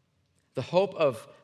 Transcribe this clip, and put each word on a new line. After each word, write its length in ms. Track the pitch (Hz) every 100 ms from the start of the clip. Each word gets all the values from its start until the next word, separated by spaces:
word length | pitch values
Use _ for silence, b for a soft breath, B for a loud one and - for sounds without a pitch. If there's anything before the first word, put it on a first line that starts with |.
| _ _ _ _ _
The 80 | -
hope 320 | - 175 196 -
of 320 | 147 113 - B